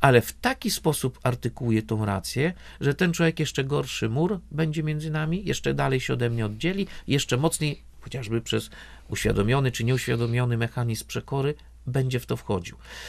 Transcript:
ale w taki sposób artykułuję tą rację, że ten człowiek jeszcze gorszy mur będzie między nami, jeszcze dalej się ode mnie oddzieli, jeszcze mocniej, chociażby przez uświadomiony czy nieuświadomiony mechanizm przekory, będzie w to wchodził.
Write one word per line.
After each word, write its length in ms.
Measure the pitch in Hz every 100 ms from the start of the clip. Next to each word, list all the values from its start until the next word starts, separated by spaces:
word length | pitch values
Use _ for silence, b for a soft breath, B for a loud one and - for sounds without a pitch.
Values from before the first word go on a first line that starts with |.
ale 200 | - 233
w 120 | 214
taki 380 | - 247 262 226
sposób 480 | - 160 143 131 -
artykułuję 600 | 131 123 120 - 120 110
tą 220 | 110 107
rację, 480 | 107 98 - 123 156 175 B B
że 140 | 135
ten 180 | 143 175
człowiek 280 | 165 165 165
jeszcze 240 | 147 -
gorszy 440 | 135 143 135 - 110
mur 320 | 120 180 190 -
będzie 320 | 147 160 151
między 280 | 151 151 156
nami, 340 | 156 156 180
jeszcze 300 | 196 131 135
dalej 260 | 139 139 131
się 120 | 131
ode 180 | 123 120
mnie 160 | 117 107
oddzieli, 400 | 107 165 196 190 B -
jeszcze 300 | 139 - 123
mocniej, 460 | 165 - 151 139 - -
chociażby 400 | - 139 107 117
przez 300 | - 110 - B B B -
uświadomiony 640 | - 104 101 104 135 131
czy 120 | 123
nieuświadomiony 720 | 113 131 - 117 117 120 123 117
mechanizm 500 | 117 - 117 113 -
przekory, 480 | 123 - 139 139 151 b - -
będzie 340 | 127 131 123
w 60 | -
to 100 | 120
wchodził. 400 | - 101 87 - B B